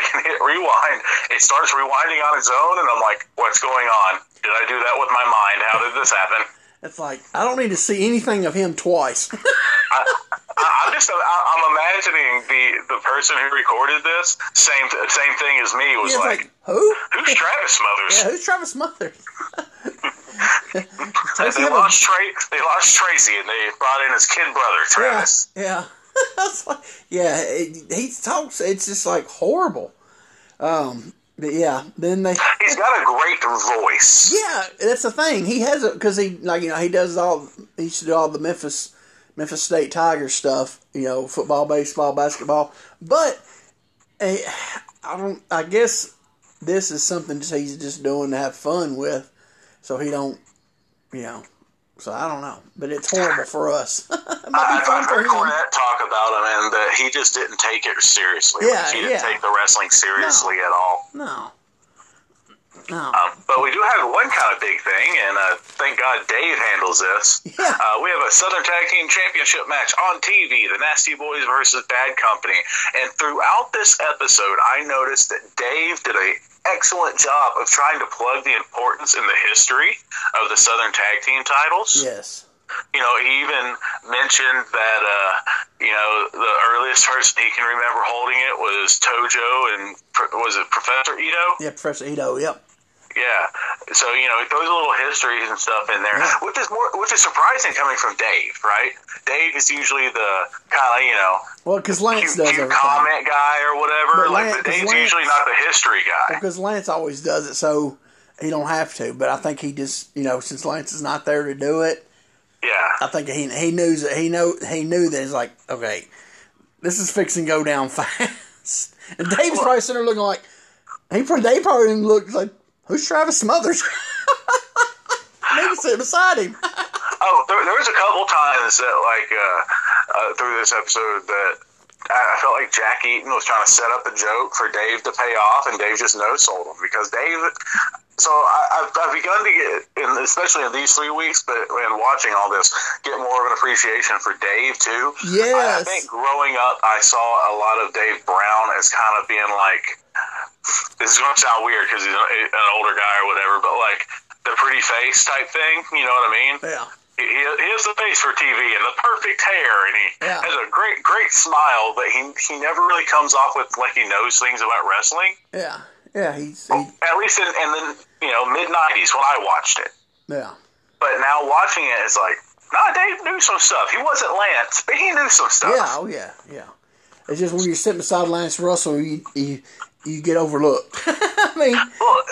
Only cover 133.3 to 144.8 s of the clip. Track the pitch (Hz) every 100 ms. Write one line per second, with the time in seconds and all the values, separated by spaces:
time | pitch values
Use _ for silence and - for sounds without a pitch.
133.3 | 123 - 110 101 123 117 123 - - 107
134.3 | 113 127 - 110 104 110 117 123 - 123
135.3 | 110 107 135 131 104 104 107 117 107 107
136.3 | 143 113 92 85 - 92 110 104 117 156
137.3 | 165 170 - - 170 - - _ - 160
138.3 | 151 143 151 - 160 156 160 165 160 175
139.3 | 208 208 175 147 - - - 127 - -
140.3 | 175 175 156 123 131 139 151 151 156 160
141.3 | - - 117 - 120 113 110 120 139 117
142.3 | 101 101 98 - - - - 143 131 127
143.3 | 123 123 117 127 113 113 117 117 104 104
144.3 | - 101 107 131 131